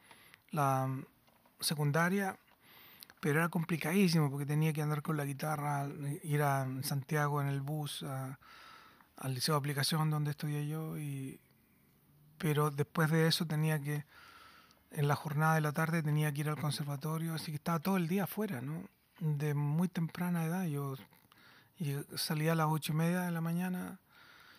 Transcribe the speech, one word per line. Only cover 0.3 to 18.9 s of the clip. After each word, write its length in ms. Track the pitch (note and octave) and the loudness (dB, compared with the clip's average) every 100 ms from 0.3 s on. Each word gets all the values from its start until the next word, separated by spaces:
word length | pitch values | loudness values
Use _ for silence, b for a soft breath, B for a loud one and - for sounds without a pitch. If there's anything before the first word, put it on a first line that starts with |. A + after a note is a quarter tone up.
| B _ | B _
la 380 | D#3+ C#3 C3+ C3 C3 - _ _ _ _ - | 2 2 2 0 -4 -8 _ _ _ _ -6
secundaria, 800 | - D3+ D3 D3 F3 G3+ F#3+ - _ _ B B B B B - | -4 0 2 4 4 2 0 -4 _ _ B B B B B -2
pero 200 | D3+ D3 | 2 4
era 100 | E3+ | 2
complicadísimo 800 | F3 D#3+ D#3+ D#3 F#3+ F#3+ D#3+ C#3+ | 0 0 -2 2 6 6 6 4
porque 160 | C#3 C#3+ | 0 0
tenía 280 | D3+ D#3+ | 2 2
que 80 | D3+ | 2
andar 200 | D3+ D3+ | 0 0
con 160 | D3 D3+ | 0 -2
la 80 | C#3+ | -2
guitarra, 600 | C3+ D#3 D3+ D3 C#3+ C#3+ D#3+ C#3+ C#3+ | -4 -4 -2 -2 -2 -4 -6 -6 -6
ir 200 | D#3+ D3 | 0 2
a 240 | C#3+ C3+ C3 C3+ | 4 2 0 -4
Santiago 580 | - C#3+ - D3+ D3 D3 | -2 -4 0 0 2 2
en 60 | C#3 | 0
el 140 | C#3 | 0
bus, 420 | C3+ D3+ D3 - | -2 -4 -6 -8
a, 340 | D#3 C3+ C3 C#3 B B B B B B B - | -8 -6 -8 -12 B B B B B B B -8
al 160 | C3 | -4
Liceo 220 | B2+ C#3 D3 | -2 0 0
de 40 | |
Aplicación 500 | C#3+ C#3+ C3+ D#3+ D#3 | 0 0 0 2 2
donde 220 | D3+ D3 | 2 -2
estudié 360 | C#3+ D3+ D3 D3 | -2 -4 -4 -4
yo, 300 | D#3 D#3+ D#3+ | -4 -6 -6
y, 420 | D3 C#3 C3+ - _ _ _ _ _ _ _ - - - | -6 -6 -8 -12 _ _ _ _ _ _ _ -20 -20 -4
pero 320 | D#3 D3 D3+ | 0 2 2
después 400 | C#3 D3 - D#3 | 0 0 2 4
de 180 | D#3+ D#3+ | 6 4
eso 180 | D#3 D#3+ | 2 0
tenía 340 | D3+ D#3 D#3 | 2 2 0
que, 240 | C#3+ D3 - B B B B B B B - | -2 -6 -6 B B B B B B B -8
en 160 | - C#3+ | 0 2
la 80 | C#3+ | 2
jornada 400 | D3+ C#3+ D#3 D#3+ | 0 2 4 4
de 60 | |
la 100 | D3+ | 2
tarde 320 | C#3+ D#3+ E3+ | 0 0 2
tenía 280 | D3+ D3+ D3+ | 2 2 2
que 100 | C#3+ | 0
ir 80 | D3+ | -2
al 100 | D3+ | -2
conservatorio, 760 | D3+ - C#3+ C#3 D#3 D#3+ E3 | -2 -2 -4 -4 -4 -4 -4
así 180 | D#3 - | -6 -6
que 40 | D3+ | -6
estaba 240 | - E3 | -2 -2
todo 180 | F#3+ F#3+ | 0 0
el 100 | E3 | 2
día 180 | G3 E3+ | 0 -2
afuera, 360 | - G#3+ C3 | -4 -4 -4
¿no? 260 | B2+ D#3+ F#3+ | -6 -8 -10